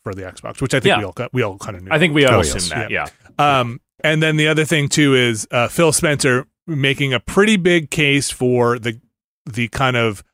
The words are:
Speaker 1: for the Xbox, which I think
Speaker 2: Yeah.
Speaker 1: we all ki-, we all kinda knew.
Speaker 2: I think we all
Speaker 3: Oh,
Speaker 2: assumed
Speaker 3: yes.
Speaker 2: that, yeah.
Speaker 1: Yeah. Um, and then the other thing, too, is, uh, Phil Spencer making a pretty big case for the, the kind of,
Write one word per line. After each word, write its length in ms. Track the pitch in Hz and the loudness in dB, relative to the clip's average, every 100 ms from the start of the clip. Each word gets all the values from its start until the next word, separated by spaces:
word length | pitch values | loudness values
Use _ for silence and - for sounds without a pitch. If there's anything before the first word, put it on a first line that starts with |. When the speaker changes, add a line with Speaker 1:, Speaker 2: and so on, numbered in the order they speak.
Speaker 1:
for 100 | 113 | -12
the 80 | 95 | -10
Xbox, 400 | 92 - - - | -12 -14 -14 -8
which 120 | 135 | -2
I 60 | 135 | 0
think 120 | 196 | 0
Speaker 2:
Yeah. 60 | 139 | 0
Speaker 1:
we 40 | 101 | -4
all 80 | |
ki-, 140 | - 120 | -8 -8
we 80 | 127 | -4
all 160 | 107 98 | -4 -6
kinda 240 | - 92 | -12 -12
knew. 100 | 92 | -2
Speaker 2:
I 80 | 156 | 0
think 140 | 170 | 2
we 120 | 147 135 | 4 4
all 100 | 110 | 4
Speaker 3:
Oh, 40 | |
Speaker 2:
assumed 220 | 82 98 | 2 -2
Speaker 3:
yes. 80 | 90 | -4
Speaker 2:
that, 220 | 78 - | -4 -4
yeah. 160 | 87 73 _ _ - | -4 -6 _ _ -2
Speaker 1:
Yeah. 200 | 147 135 | 2 2
Um, 220 | 120 117 _ _ | 0 -6 _ _
and 200 | 151 156 | -2 0
then 140 | 156 156 | 2 2
the 100 | 151 | 2
other 160 | 156 | 2
thing, 240 | 151 156 143 | 0 0 0
too, 280 | - 147 131 | 2 4 4
is, 320 | 123 110 - | 2 -2 -2
uh, 160 | 127 117 | -2 -2
Phil 240 | - 165 | 2 2
Spencer 560 | - 165 143 143 123 - _ - | 2 0 0 0 0 -2 _ -8
making 480 | 151 139 139 139 | -2 0 0 -2
a 60 | 123 | -4
pretty 380 | - - 214 214 | -2 2 4 4
big 320 | 175 175 151 | 2 0 0
case 380 | - 143 139 131 | -2 2 2 -2
for 500 | - 127 123 120 120 | -2 0 2 2 0
the, 220 | 117 117 _ _ _ _ - | -4 -8 _ _ _ _ -12
the 220 | 110 117 | -6 -6
kind 280 | - 135 123 | -2 0 0
of, 260 | 113 101 - | -2 -4 -14